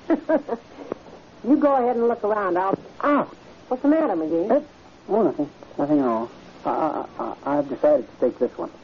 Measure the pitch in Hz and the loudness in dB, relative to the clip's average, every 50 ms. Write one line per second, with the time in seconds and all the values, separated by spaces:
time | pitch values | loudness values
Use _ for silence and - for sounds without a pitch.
0 | - - 320 - - - 320 269 - - 226 226 - - - - - - - - | -4 -2 -2 -2 0 0 -2 0 -2 -4 -10 -10 -10 -14 -20 -16 -14 -14 -14 -14
1 | - - - - - - - - - 226 294 262 285 285 277 262 240 247 247 233 | -16 -20 -20 -20 -20 -20 -20 -6 0 2 2 4 4 4 2 2 2 0 0 2
2 | 233 240 233 - - 208 214 208 202 185 170 180 190 196 190 - - - - - | 2 0 0 0 -2 -2 -2 0 -2 0 0 0 0 0 -2 -4 -6 -8 -10 -4
3 | - 285 294 262 - - - - - - - - - - 254 254 - 285 302 320 | 0 0 2 2 0 -2 -8 -18 -20 -20 -20 -16 -10 -8 -6 0 2 2 2 4
4 | 311 247 190 160 156 156 165 165 180 220 247 294 - - - - - - - - | 2 0 0 -2 -2 -2 -2 0 0 2 2 0 0 -2 -12 -20 -20 -20 -20 -16
5 | - - 381 440 - 302 - - 294 - - - - - - - - 147 151 147 | -6 -2 0 2 2 2 0 -2 -6 -6 -8 -14 -20 -12 -6 -4 -2 2 2 2
6 | - - - 226 233 - - - - - - - - - 247 - 320 311 - - | 2 2 0 -2 -4 -6 -10 -16 -20 -20 -18 -10 -6 -4 -2 -2 -2 -2 -4 -4
7 | - - - - - - - - - 277 285 294 277 277 254 - - - 151 - | -8 -10 -10 -10 -10 -10 -10 -8 -6 -2 -2 -2 -2 -2 -2 0 4 4 4 4
8 | - - - - - - - - - - - - 170 - - - | 2 -2 -4 -2 -2 -2 0 0 -2 -2 -2 -4 -10 -10 -12 -16